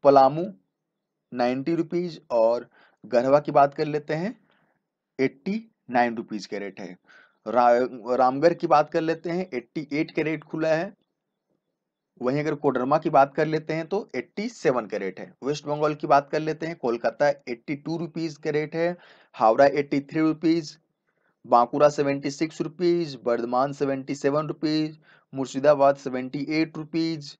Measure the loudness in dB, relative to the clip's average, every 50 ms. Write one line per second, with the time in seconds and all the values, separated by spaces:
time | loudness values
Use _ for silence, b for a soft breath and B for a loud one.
0 | 6 8 8 8 6 6 4 -2 -6 -8 -10 _ _ _ _ _ _ _ _ _
1 | _ _ _ _ _ _ -4 -2 -2 -2 -2 -2 -4 -4 -2 -2 -4 -4 -4 -6
2 | -6 -6 -10 -14 _ _ 0 2 2 2 2 0 -6 _ b b b b b b
3 | -12 0 0 0 4 4 4 4 2 2 4 4 4 4 2 -4 -4 -2 -4 -6
4 | -4 -4 -6 -4 -4 -6 -8 _ _ _ _ _ _ _ _ _ _ _ _ _
5 | _ _ _ -2 -2 -2 -2 _ _ -6 -6 -6 -8 _ _ _ _ -2 2 2
6 | 2 2 0 -6 -10 -8 -10 -10 -10 -10 -10 -10 -10 -10 -12 -12 -14 -16 -16 _
7 | b b b b b b b b _ -2 2 4 4 6 4 4 2 -2 -4 -12
8 | -6 -4 0 2 2 2 2 2 2 2 2 2 0 2 4 2 2 2 -2 -4
9 | -2 -2 -4 -4 _ -6 -4 -4 -6 -6 -8 -10 -10 _ _ -10 -8 -6 -4 -4
10 | -4 -4 -4 -4 -2 -2 -4 -6 -8 _ -6 -4 -2 0 0 -2 -2 -6 -12 _
11 | _ _ _ _ _ _ _ _ _ _ _ _ _ _ _ _ _ _ _ _
12 | _ _ _ _ -4 -2 -2 0 -2 -2 -4 0 0 0 0 0 0 2 0 0
13 | 0 2 4 4 4 4 2 -2 -2 0 -2 -4 -4 -4 -6 -6 -6 -4 -6 -6
14 | -6 _ -8 -8 -8 _ _ -10 -8 -8 -10 -2 -2 0 0 0 -4 -4 -8 -6
15 | -6 -8 -8 -10 -16 -16 _ _ -6 -6 -6 -6 -6 -8 -4 -2 -2 -4 -4 -4
16 | 0 4 4 4 4 0 -6 -4 -4 -4 -6 -6 -8 -10 -10 _ -4 -4 -4 0
17 | -2 -4 0 _ 0 0 0 -2 _ -12 -12 -12 _ -10 -10 -8 _ -8 -6 -6
18 | -6 -8 _ -8 -8 -8 -10 -8 -8 -4 -4 -4 -4 -4 -4 -2 -2 -2 -4 -6
19 | b b b b b b _ 2 4 4 6 6 6 6 6 2 -2 0 -2 -4
20 | -4 -4 -2 0 0 0 0 0 0 0 0 0 -2 -8 -18 _ _ _ _ _
21 | _ _ _ _ _ _ _ _ _ 2 4 4 4 2 2 4 4 4 4 2
22 | -2 -2 -2 -2 -4 -6 -4 -4 -6 -6 -4 -8 -8 -8 -6 -2 0 0 0 0
23 | -2 -6 -8 -6 -2 -2 -2 -2 -2 -2 0 0 0 0 -2 -4 -2 -2 -2 -4
24 | -6 -8 -8 -2 -2 0 0 0 -2 -4 -8 _ -4 -2 -2 -2 -2 -4 -8 _
25 | b b b b b b -8 -8 -8 -6 -6 2 4 4 6 6 6 4 4 2
26 | -4 -6 -6 -6 -6 -6 -8 -8 -6 -2 0 -2 -2 -2 -4 -12 -12 -6 -4 -4
27 | -2 -2 -4 -8 -10 -16 -20